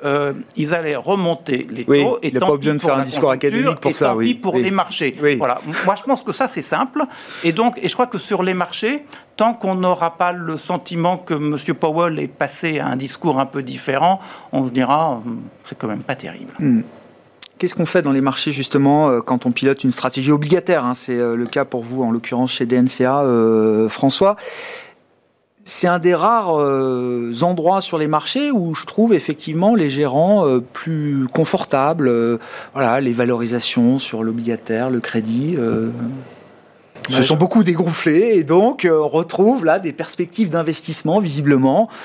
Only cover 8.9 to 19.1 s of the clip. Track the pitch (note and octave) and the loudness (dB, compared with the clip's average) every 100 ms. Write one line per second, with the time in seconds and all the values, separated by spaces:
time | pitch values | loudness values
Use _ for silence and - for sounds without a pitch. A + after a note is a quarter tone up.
8.9 | D4 - - - - A3 A#3 F#3+ F#3 F#3 | -4 -10 -20 -20 0 0 0 -4 0 0
9.9 | F3 E3 E3 F3+ F3+ E3 D#3 - F3+ F3+ | 2 -2 0 -2 -2 -6 -6 -4 -6 -4
10.9 | E3+ E3+ F3+ - D3+ D3+ D3 - C3 D#3+ | -2 0 -2 -4 -2 -2 -4 -4 -2 0
11.9 | D#3+ F3 D3+ D3 - C#3+ - E3 D3+ C#3+ | 0 0 -2 -8 -4 -6 -4 -4 -4 -4
12.9 | B2+ C3+ - E3 C3 C3+ C#3+ B2+ C3 - | -4 -6 -4 -2 0 -2 -4 -8 -8 -4
13.9 | C3+ E3+ F#3+ - - - C#3 C3 B2 B2+ | 2 2 0 -6 -20 -6 -4 -2 0 2
14.9 | D3 D#3+ A#2+ A#2 A#2 F2+ - - - A2+ | 2 2 -2 -6 -10 -12 -20 -20 -10 -8
15.9 | G#2 - C3 F2 - - - D3 A2+ - | -8 -8 -8 -10 -14 -16 -2 2 2 0
16.9 | - - _ _ _ - _ F3+ - D#3+ | -14 -20 _ _ _ -12 _ -4 -2 0
17.9 | F#3 C#3+ C3+ C3+ - D#3 C#3 C3 C#3 C#3 | 0 2 2 0 -2 -4 -2 0 2 4
18.9 | D3 D3+ | 4 4